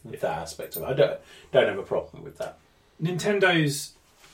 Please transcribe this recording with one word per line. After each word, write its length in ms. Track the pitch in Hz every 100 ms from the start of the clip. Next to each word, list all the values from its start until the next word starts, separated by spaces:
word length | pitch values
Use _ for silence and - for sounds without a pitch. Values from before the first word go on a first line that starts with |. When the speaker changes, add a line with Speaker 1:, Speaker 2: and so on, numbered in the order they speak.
Speaker 1:
Yeah. 140 | 113 -
Speaker 2:
that 160 | 87 82
aspect 360 | 82 - -
of 80 | -
it. 40 | 82
I 60 |
don't, 260 | 135 - - - - -
don't 160 | - 113
have 100 | 98
a 40 |
problem 400 | 95 - - -
with 140 | 80 -
that. 200 | - - _ _ _ -
Speaker 1:
Nintendo's 920 | 165 170 208 202 190 170 147 139 - - _ _ -